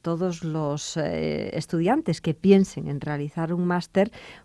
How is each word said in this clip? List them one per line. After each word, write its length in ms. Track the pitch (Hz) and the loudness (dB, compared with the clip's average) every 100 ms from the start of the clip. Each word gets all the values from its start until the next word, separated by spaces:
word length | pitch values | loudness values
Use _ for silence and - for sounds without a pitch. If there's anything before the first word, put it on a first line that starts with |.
todos 420 | 170 165 185 165 | -4 -2 -2 -4
los, 540 | 165 156 147 147 - 165 | -4 -2 -2 -4 -6 -4
eh, 580 | 143 82 - 151 - - | -4 -2 -2 -2 -4 -6
estudiantes 640 | - 170 175 285 311 156 | -4 0 2 2 0 -2
que 140 | - | -2
piensen 560 | 147 190 196 196 - 156 | 0 6 6 6 -2 -6
en 100 | 143 | -6
realizar 540 | 151 147 147 - 160 | -4 -6 -6 -4 -4
un 120 | 175 175 | 0 0
máster, 460 | 175 - - 208 - - - | 0 0 2 2 0 -20 -20